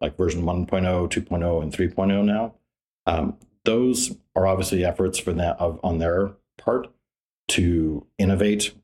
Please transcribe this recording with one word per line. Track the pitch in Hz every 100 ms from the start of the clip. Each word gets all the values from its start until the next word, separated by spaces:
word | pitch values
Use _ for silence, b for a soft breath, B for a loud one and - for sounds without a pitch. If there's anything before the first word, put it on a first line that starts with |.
like | 73 -
version | 90 85 85
one | 90 87
point | 95 90
oh, | 90 87
two | -
point | 90 90
oh, | 85 82
and | 76
three | - 90
point | - 95
oh | 98
now. | 104 107 113 - _ _ _ _ -
Um, | 82 78 - - _ -
those | 113 127 120 - 98 _ -
are | 95
obviously | 95 95 95 90
efforts | 85 92 -
for | -
them, | 85 85 -
of, | 87 80
on | 92 82
their | 82 87 101 - _ -
part | - 123 - _ _ _ _ _ -
to | - 87 85 80 76 - -
innovate | 98 95 104 104 - -